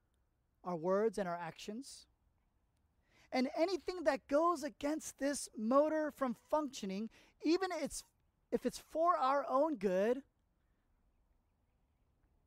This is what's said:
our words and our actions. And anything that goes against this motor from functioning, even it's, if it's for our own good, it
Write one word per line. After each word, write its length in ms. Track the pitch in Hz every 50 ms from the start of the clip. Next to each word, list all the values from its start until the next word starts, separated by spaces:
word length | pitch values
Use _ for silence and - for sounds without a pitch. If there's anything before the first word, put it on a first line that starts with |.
| _ _ _ _ _ _ _ _ _ _ _ _ -
our 120 | - 180
words 420 | 160 156 185 190 202 220 226 185 214
and 100 | 190 175
our 80 | 170
actions. 680 | 175 175 160 - - - - 214 240 277 - - - - _ _ _ _ _ _ _ _ _ _ _ _ _ _ _ _ _ _ _ _ _ _ _ - _
And 160 | - 262 254 285 -
anything 480 | 302 320 381 381 294 - - 370 359 285
that 240 | 311 277 180 - -
goes 340 | 277 302 330 349 349 277
against 560 | 294 269 196 _ - 285 311 311 - - - -
this 300 | 262 285 285 - - - -
motor 540 | - 214 226 262 277 302 311 311 311 302 294
from 260 | - - 269 254 214 - _ _
functioning, 640 | 294 311 302 247 - - 226 190 190 196 226 220 - - - _ _ _ -
even 260 | 294 339 370 381 370 349 311
it's, 220 | 285 220 - - - _ _ _ _ _ _ _ _ _
if 120 | - - -
it's 140 | 240 - -
for 380 | - - - 311 330 349 349
our 280 | 311 262 262 285 285 262 -
own 280 | 254 269 302 320 294
good, 420 | 196 180 196 180 185 202 233 254 277
it 40 | - _ _ _ _ _ _ _ _ _ _ _ _ _ _ _ _ _ _ _ _ _ _ _ _ _ _ _ _ _ _ _ _ _ _ _ _ _ _ _ _ _ _ _ _